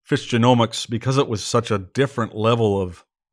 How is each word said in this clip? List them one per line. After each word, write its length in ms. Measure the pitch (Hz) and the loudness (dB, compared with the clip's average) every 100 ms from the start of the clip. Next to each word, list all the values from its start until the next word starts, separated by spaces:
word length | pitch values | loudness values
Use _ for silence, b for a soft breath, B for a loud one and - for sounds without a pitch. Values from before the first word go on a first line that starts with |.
fish 280 | - 147 - | -4 -4 0
genomics, 580 | 117 120 120 113 - - | 2 4 4 2 -2 -6
because 300 | 117 131 135 | -6 -2 0
it 80 | 139 | 0
was 160 | 107 | -2
such 260 | - 120 117 | -2 -2 0
a 80 | 104 | -4
different 580 | 92 - 135 - 110 107 | -4 -2 -2 -2 -6 -2
level 460 | 110 120 110 98 | 0 2 2 0
of 240 | 92 85 _ _ _ | -2 -8 _ _ _